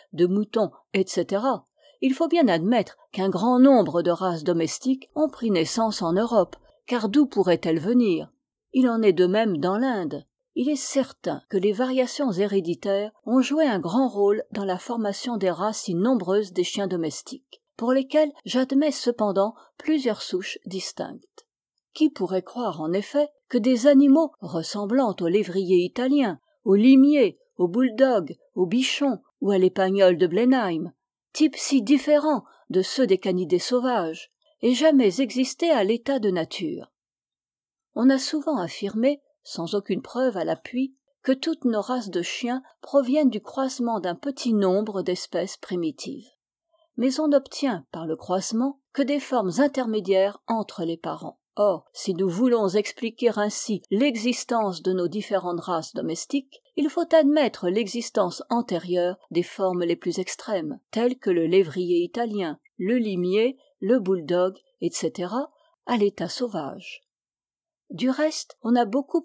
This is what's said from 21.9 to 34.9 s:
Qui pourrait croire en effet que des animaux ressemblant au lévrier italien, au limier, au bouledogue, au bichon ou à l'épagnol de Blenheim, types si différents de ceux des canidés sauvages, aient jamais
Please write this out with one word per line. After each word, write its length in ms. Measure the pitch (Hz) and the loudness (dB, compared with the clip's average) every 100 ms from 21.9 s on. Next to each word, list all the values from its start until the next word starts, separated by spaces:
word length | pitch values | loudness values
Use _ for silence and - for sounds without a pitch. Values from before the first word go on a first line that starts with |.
Qui 160 | - 311 | 0 0
pourrait 340 | - 185 190 | 0 -4 -2
croire 380 | 180 - 233 160 | -4 -6 -6 -4
en 100 | 156 | -4
effet 380 | 185 202 285 294 _ - | -4 -2 -2 -2 _ -4
que 100 | 247 | 0
des 300 | 220 254 262 | 2 4 6
animaux 440 | 277 285 285 311 - | 8 8 6 4 -4
ressemblant 760 | 180 170 165 208 202 247 247 185 | -8 -6 -6 -6 -2 0 0 0
au 60 | 170 | 0
lévrier 560 | 190 196 180 185 185 | 0 0 -2 2 2
italien, 560 | 180 - 254 285 247 156 _ _ 226 | 2 -2 0 2 0 -2 _ _ 2
au 100 | 196 | 6
limier, 640 | 240 269 277 294 214 - _ - | 8 8 8 6 4 0 _ -2
au 100 | 180 | -2
bouledogue, 680 | 196 254 214 262 233 151 165 _ | 2 0 4 4 4 -2 -10 _
au 120 | - 180 | -2 0
bichon 540 | 226 262 - 285 208 _ - | 0 0 0 -2 -2 _ -6
ou 100 | 196 | 0
à 60 | 202 | 4
l'épagnol 600 | 185 180 190 196 190 170 | 4 2 0 4 4 6
de 100 | 175 | 2
Blenheim, 640 | 175 247 262 208 165 170 - _ _ _ | 2 2 2 0 -4 -8 -14 _ _ _
types 240 | - 302 - | 0 0 0
si 240 | - 277 | 0 0
différents 640 | 208 277 285 294 311 277 - _ - | 4 2 4 2 2 -2 -4 _ -4
de 120 | 185 | -2
ceux 260 | 185 - 254 | 0 0 2
des 100 | 190 | 2
canidés 420 | 196 180 175 180 | 0 -2 0 0
sauvages, 720 | - 247 254 240 165 160 - _ _ - | 0 0 0 -2 -2 -8 -14 _ _ -4
aient 120 | 240 | 0
jamais 460 | 247 311 | 2 4